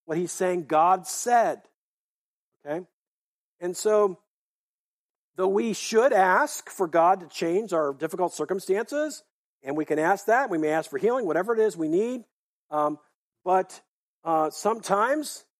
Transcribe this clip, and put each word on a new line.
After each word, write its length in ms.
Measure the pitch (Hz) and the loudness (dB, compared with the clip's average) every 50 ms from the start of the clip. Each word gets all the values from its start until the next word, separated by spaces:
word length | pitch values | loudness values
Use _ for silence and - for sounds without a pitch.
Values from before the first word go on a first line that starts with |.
| _ | _
what 120 | - 156 165 | -6 -4 -4
he's 140 | 180 165 - | -4 -4 -4
saying 340 | - 190 180 180 180 160 | -2 -2 -2 -2 -2 -2
God 400 | 127 160 156 160 175 190 185 175 | 0 2 4 4 4 4 2 0
said. 560 | - - - - 240 240 240 220 175 143 - _ _ _ _ _ _ _ _ _ _ _ _ _ _ _ _ _ _ _ _ - | -6 -10 -8 -2 2 2 2 2 2 -2 -6 _ _ _ _ _ _ _ _ _ _ _ _ _ _ _ _ _ _ _ _ -10
Okay? 180 | 147 147 170 185 _ _ _ _ _ _ _ _ _ _ _ _ _ _ - | -8 -8 -8 -8 _ _ _ _ _ _ _ _ _ _ _ _ _ _ -10
And 160 | 175 180 185 | -8 -8 -6
so, 420 | - - 214 214 208 208 196 180 - _ _ _ _ _ _ _ _ _ _ _ _ _ _ _ _ _ _ _ _ _ _ _ | -2 0 2 2 4 2 2 0 -4 _ _ _ _ _ _ _ _ _ _ _ _ _ _ _ _ _ _ _ _ _ _ _
though 120 | - 185 190 | -2 0 2
we 240 | 196 208 233 233 196 | 2 2 0 0 -2
should 400 | - - - 220 214 233 277 254 | -4 -4 0 2 4 4 6 6
ask 560 | 202 190 185 185 214 285 294 - - - - | 4 4 6 4 4 2 0 -4 -10 -14 -12
for 180 | - - 196 | -6 -4 -4
God 340 | 165 147 170 165 175 190 196 | 0 4 4 6 6 4 2
to 60 | 175 | 0
change 460 | 147 - - 185 165 170 190 226 202 185 | -12 -8 -4 -2 0 0 -2 -2 0 -2
our 220 | 160 156 143 139 | 0 0 -2 -2
difficult 400 | 135 151 147 - 180 180 170 - | -4 -6 -6 -4 -2 -2 -2 -2
circumstances, 880 | - 156 135 170 196 175 - 190 202 233 - 294 294 302 311 - - _ _ _ _ _ _ _ _ - | -4 -6 -4 -4 -4 -2 -2 -2 -2 -2 -4 -4 -4 -4 -4 -6 -12 _ _ _ _ _ _ _ _ -8
and 140 | 131 143 | -6 -4
we 80 | 156 156 | -4 -2
can 140 | - 156 151 | -2 0 0
ask 280 | 156 170 202 190 - | 2 2 0 0 2
that, 240 | - 214 247 277 247 | 2 2 2 2 0
we 80 | 185 160 | -2 -2
may 120 | 156 151 | 0 0
ask 200 | 156 160 156 - | 0 0 -2 -4
for 80 | - 135 | -6 -2
healing, 260 | 170 220 240 262 240 | 0 0 0 0 -2
whatever 300 | 175 151 160 185 220 233 | -2 -2 -2 0 0 0
it 60 | 220 | 2
is 160 | 220 214 180 | 2 0 0
we 120 | 170 160 156 | -2 -4 -2
need, 360 | 160 180 214 240 254 254 226 _ _ _ _ _ _ _ _ - | 0 0 0 0 -4 -8 -10 _ _ _ _ _ _ _ _ -6
um, 280 | 151 151 151 151 151 151 _ _ _ _ _ _ _ _ - | -2 -2 0 0 -2 -4 _ _ _ _ _ _ _ _ -2
but, 360 | 180 180 190 185 185 - - _ _ _ _ _ _ _ _ - | 0 2 2 0 -2 -8 -20 _ _ _ _ _ _ _ _ -4
uh, 260 | 165 165 160 156 151 | -2 0 0 0 0
sometimes 920 | 147 - - 208 233 233 190 - 196 202 214 247 277 311 294 - - - - _ _ | -4 -2 -2 -2 -2 -2 -2 -2 0 2 2 2 0 -2 -4 -8 -12 -16 -20 _ _